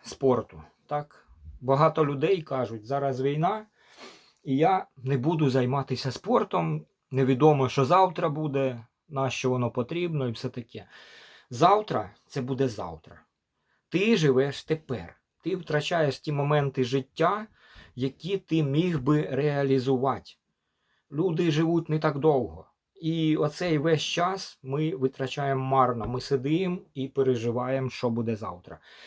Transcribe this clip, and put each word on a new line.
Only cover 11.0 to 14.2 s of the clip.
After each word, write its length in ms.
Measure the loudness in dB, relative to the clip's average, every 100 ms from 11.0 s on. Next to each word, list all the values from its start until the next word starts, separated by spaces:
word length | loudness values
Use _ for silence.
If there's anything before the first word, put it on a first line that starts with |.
| -20 -20 -20 -20 -12
Завтра — 600 | 2 4 4 2 -4 -6 -12 _
це 160 | -8
буде 260 | -4 -2 -2
завтра. 520 | -2 -10 -12 -18 -20 _ _ _ _ _ _ _
Ти 280 | 0 4
живеш 480 | 4